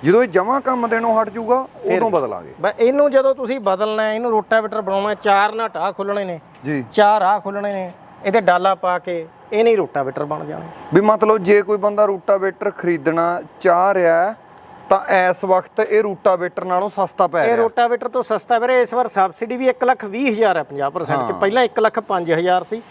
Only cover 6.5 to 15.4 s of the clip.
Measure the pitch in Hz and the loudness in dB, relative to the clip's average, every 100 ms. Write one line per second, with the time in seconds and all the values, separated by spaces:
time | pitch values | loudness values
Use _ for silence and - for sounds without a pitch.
6.5 | - 135 147 117 - 208 214 185 208 196 | -12 -6 -6 -2 2 4 4 2 0 -4
7.5 | 202 202 196 180 - - - - 220 180 | -6 -6 -6 -8 -12 -20 -8 -2 2 4
8.5 | 180 196 185 180 180 185 170 160 - - | 2 2 0 -2 -4 -4 -8 -8 -16 -6
9.5 | 214 233 214 151 143 135 139 147 151 151 | 0 2 2 0 -4 -4 -6 -6 -8 -8
10.5 | 151 165 - - 170 214 214 214 220 180 | -12 -12 -16 0 4 4 4 2 2 4
11.5 | 208 196 208 208 208 208 190 - 196 190 | 2 2 -2 0 0 0 0 0 0 0
12.5 | 180 202 - 175 165 143 165 170 175 151 | -4 -6 -4 -2 -2 0 0 0 -2 -8
13.5 | - 196 175 196 190 170 165 190 226 - | -2 2 4 2 2 2 2 0 -4 -16
14.5 | - - - - 196 - 196 185 175 | -20 -20 -16 0 0 2 2 2 0